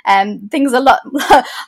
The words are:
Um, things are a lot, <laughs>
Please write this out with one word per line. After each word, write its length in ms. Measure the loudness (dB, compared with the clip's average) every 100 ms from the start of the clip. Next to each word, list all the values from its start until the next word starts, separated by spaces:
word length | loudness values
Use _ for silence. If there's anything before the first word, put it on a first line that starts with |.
| 0
Um, 420 | 0 0 -6 -8
things 220 | -2 0
are 40 | 2
a 20 |
lot, 180 | 2 2 0
<laughs> 340 | -6 2 2 2 -6